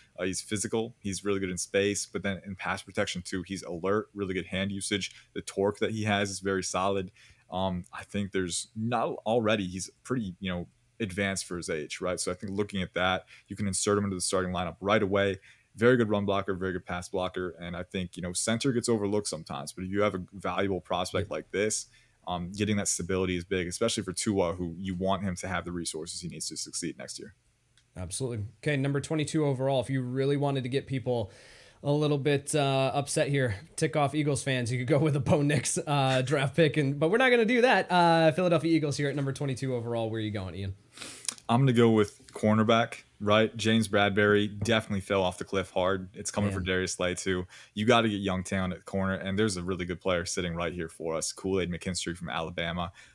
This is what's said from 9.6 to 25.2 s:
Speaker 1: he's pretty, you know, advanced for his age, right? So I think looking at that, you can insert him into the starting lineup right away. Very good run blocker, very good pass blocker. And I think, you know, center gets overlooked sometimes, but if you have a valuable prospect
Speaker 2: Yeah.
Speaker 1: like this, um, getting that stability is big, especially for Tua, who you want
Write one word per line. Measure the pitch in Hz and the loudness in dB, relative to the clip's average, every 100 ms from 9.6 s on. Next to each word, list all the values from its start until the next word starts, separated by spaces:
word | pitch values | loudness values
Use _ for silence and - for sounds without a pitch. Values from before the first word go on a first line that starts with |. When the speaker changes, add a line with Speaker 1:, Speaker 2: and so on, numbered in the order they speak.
| 92 | 0
Speaker 1:
he's | 90 - _ | -6 -10 _
pretty, | - 127 101 87 | -6 -4 -4 -6
you | 95 | -4
know, | 90 85 _ _ - | -4 -6 _ _ -8
advanced | 110 90 98 95 - | -6 -2 -2 -2 -4
for | 87 | -6
his | 82 | -4
age, | 80 71 - | -4 -4 -6
right? | 90 87 | -4 -2
So | - | -4
I | |
think | 90 101 | -6 -6
looking | 98 101 98 | -4 -4 -4
at | 87 | -4
that, | - 92 92 - - - | 0 0 0 -4 -20 -14
you | 101 | -6
can | 101 | -2
insert | 92 - 104 | 0 2 2
him | |
into | 101 92 | 2 -2
the | |
starting | - 95 92 | -2 0 0
lineup | 90 90 82 | -2 -4 -4
right | 95 107 | 2 2
away. | 98 98 101 95 - - _ - | 4 2 2 0 -8 -20 _ 2
Very | 117 127 | 4 6
good | 110 | 4
run | 104 101 | 2 0
blocker, | 98 98 | 0 -2
very | 92 95 | -2 -2
good | 90 | -4
pass | - 90 90 | -6 -8 -6
blocker. | 95 92 92 90 80 | -4 -4 -4 -6 -8
And | 87 | -10
I | 87 | -10
think, | 90 98 90 - | -8 -6 -8 -8
you | |
know, | 90 | -6
center | 90 - 117 139 | -4 0 0 2
gets | 117 117 | 0 2
overlooked | 113 101 104 101 | 0 2 0 -2
sometimes, | 78 82 69 73 | -6 -8 -10 -10
but | - | -8
if | 92 | -4
you | 98 | 0
have | 104 | 0
a | 92 87 | 0 -8
valuable | 98 92 87 98 90 | -8 -4 -2 0 -2
prospect | - 90 92 92 - | -2 -4 -2 -2 -4
Speaker 2:
Yeah. | |
Speaker 1:
like | 78 - | -6 -4
this, | 90 107 - - - _ _ - | 0 0 -2 -6 -16 _ _ -6
um, | 87 87 | -6 -6
getting | 104 107 104 | -2 0 0
that | 95 | 0
stability | - 87 92 92 90 | -2 0 0 0 -2
is | |
big, | 87 92 87 | -2 -2 -2
especially | - 113 113 | 0 0 0
for | 95 | -4
Tua, | 90 - 98 87 | -4 0 2 2
who | 90 90 82 | 0 -6 -6
you | 95 | -6
want | 90 95 95 | -2 0 0